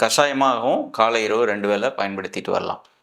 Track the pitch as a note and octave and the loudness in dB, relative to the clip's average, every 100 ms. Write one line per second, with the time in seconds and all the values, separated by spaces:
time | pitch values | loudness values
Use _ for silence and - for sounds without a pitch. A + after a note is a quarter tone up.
0 | A2+ - C#3+ C3+ C3+ A#2+ A#2+ D#3+ - - | 2 2 2 2 2 2 0 -2 -2 0
1 | A2+ A#2 G#2+ A2 A#2 G2+ G2+ G2+ B2 - | 2 2 0 0 0 0 0 0 0 -2
2 | G2 G2 F#2+ - - - F#3 F#2+ - _ | -4 -4 -8 -8 -4 -2 -2 -8 -12 _